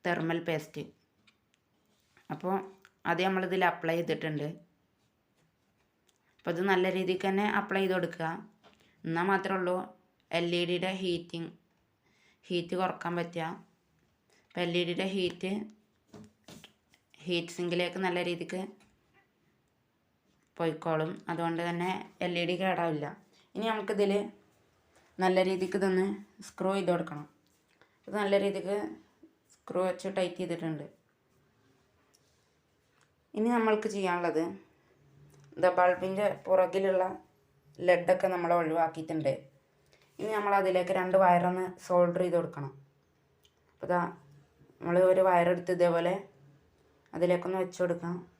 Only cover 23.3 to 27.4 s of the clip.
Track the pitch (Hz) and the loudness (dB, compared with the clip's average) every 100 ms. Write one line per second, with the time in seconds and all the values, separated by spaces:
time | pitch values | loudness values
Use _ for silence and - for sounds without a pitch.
23.3 | _ _ - 226 214 196 202 196 202 - | _ _ -6 -4 -4 -2 0 2 2 -2
24.3 | - _ _ _ _ _ _ _ - 185 | -12 _ _ _ _ _ _ _ 0 2
25.3 | 185 185 185 185 202 196 185 196 208 - | 4 2 0 -2 0 2 2 2 -4 -12
26.3 | _ - - 190 196 180 170 170 147 147 | _ -20 -4 -2 0 2 0 -2 -10 -14
27.3 | _ | _